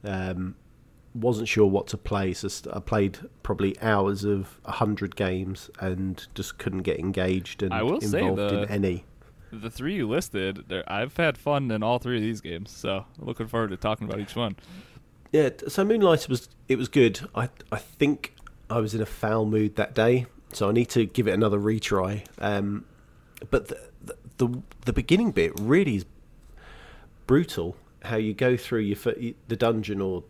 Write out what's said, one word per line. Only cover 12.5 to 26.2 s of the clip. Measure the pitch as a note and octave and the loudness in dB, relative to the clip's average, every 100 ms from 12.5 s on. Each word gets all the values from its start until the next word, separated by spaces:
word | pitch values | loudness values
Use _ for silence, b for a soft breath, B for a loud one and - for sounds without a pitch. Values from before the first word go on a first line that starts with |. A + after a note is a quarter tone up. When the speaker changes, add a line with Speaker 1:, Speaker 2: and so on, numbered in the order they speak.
| E2+ G#2 | -10 -10
Speaker 2:
so | - A2+ G2 - - | -8 -4 -4 -6 -12
looking | - A#2+ A2+ | -10 -8 -4
forward | A#2 A2 | -2 -2
to | F#2 | -2
talking | A2 A2 A2 | -4 -4 -4
about | G#2 | -6
each | G2+ A#2+ | -6 -4
one. | A2+ G2 B B B B - - - | -4 -6 B B B B -20 -20 0
Speaker 1:
Yeah, | D3+ C#3 | 4 4
t-, | - - | 0 -4
so | - G3 | 0 2
Moonlighter | A3+ G3 D#3 - | 6 6 6 2
was, | B2 - - - | -4 -4 -20 -2
it | C3 | 0
was | B2 | 2
good. | C#3+ A#2 F#2+ - - | 6 6 4 -6 -4
I, | B2 - - | -4 -6 -8
I | G#2+ | -8
think | - - D3 C#3+ - - - - - | -8 0 2 2 -6 -14 -20 -20 -4
I | A#2 | -2
was | G#2+ A2 | 0 -2
in | |
a | G#2+ | -4
foul | - A2 A2 G#2+ | -2 0 2 4
mood | G#2+ G#2+ G2+ | 4 2 0
that | G#2 | -2
day, | - A2+ B2+ A#2+ - - | 4 4 4 0 -12 -16
so | - G2+ | -2 2
I | |
need | A2+ A#2+ | 4 2
to | B2 A2 | 2 2
give | - G#2 | 2 2
it | |
another | G2 A2 G2+ | 4 4 2
retry. | G#2 A2 - G2 F#2 G#2 - - | 2 0 0 0 0 -4 -8 -6
Um, | G#2 G2+ G2+ G2+ - - - - - - - | -2 0 -2 -4 -10 -20 -20 -20 -20 -20 -2
but | B2+ - | -2 -2
the, | - - - | -12 -12 -18
the, | - - - - | -16 -16 -16 -2
the, | A#2+ B2 - - - | -2 -2 -10 -8 -2
the | |
beginning | F#2 B2 F3+ A#3 | -2 2 2 4
bit | G2 E2 - | 2 0 0
really | G#2+ D#3+ F3 G2+ | 4 4 4 0
is | F2 - | -4 -18